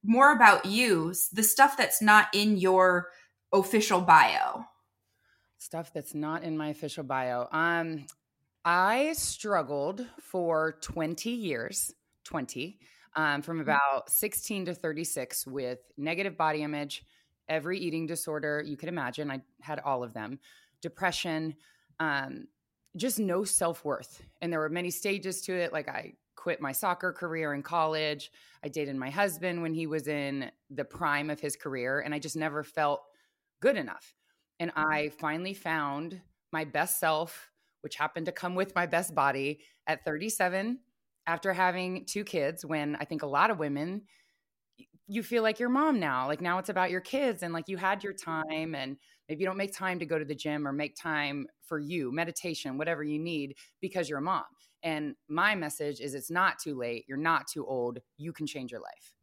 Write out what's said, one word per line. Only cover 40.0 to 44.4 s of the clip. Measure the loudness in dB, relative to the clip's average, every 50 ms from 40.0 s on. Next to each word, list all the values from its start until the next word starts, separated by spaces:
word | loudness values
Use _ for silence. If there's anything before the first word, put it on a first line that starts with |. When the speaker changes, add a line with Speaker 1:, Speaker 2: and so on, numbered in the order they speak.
| _
Speaker 2:
thirty-seven, | -4 -4 -2 -4 -4 0 0 0 2 2 0 -2 -2 -6 -6 _ _ _ _ _ _ _ _ _
after | -4 -4 -2 0 -2
having | 2 4 2 2 2 0 -4 -4 -6 -6 -8
two | -6 -6 -6
kids, | -6 -4 -2 0 0 0 -2 -6 -6
when | -4 -4 -2 -2 -4 -4 -6
I | -6
think | -6 -6 -6
a | -6
lot | -2 2 2 4 2
of | 2 0
women, | -2 -4 -2 -4 -4 -6 -6 -10 -12 _ _ _ _ _ _ _